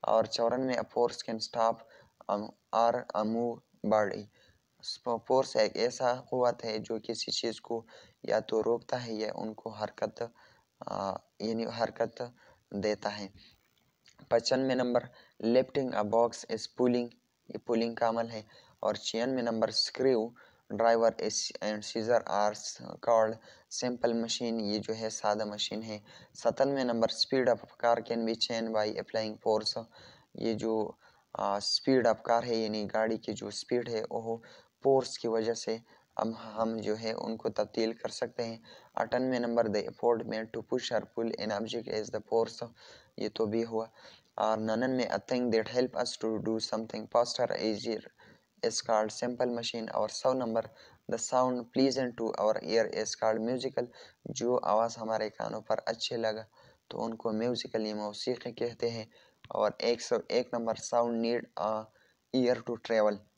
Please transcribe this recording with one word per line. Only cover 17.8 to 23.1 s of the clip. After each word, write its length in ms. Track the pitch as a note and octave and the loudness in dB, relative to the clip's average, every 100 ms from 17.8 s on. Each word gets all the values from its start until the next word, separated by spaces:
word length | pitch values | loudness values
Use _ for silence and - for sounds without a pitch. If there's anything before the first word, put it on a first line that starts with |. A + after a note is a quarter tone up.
| A#2 A#2 | 0 0
का 120 | A#2 | 0
अमल 180 | A2+ A#2 | 2 -2
है। 180 | A2+ G#2+ - - _ | -6 -12 -20 -20 _
और 140 | - G#2 | -2 -2
छियानवे 460 | - A2+ A#2+ C3 | -4 -2 0 0
नंबर, 300 | A#2 A2+ A2 | 0 0 0
"Screw 500 | A2+ - - C3 B2 A2+ - - _ _ | 2 -2 2 4 4 2 -6 -20 _ _
driver 420 | G2+ A2+ A#2 A#2 - | 2 4 6 6 4
is 200 | G#2+ G#2 - - | -2 -2 -6 -4
and 220 | G#2 G#2+ | -4 -4
scissor 360 | G#2+ - A2 A#2+ - | -4 -4 2 2 2
are 240 | G2 G#2 G#2 - - - - | 2 2 0 -10 -12 -12 -8
called 280 | - | 2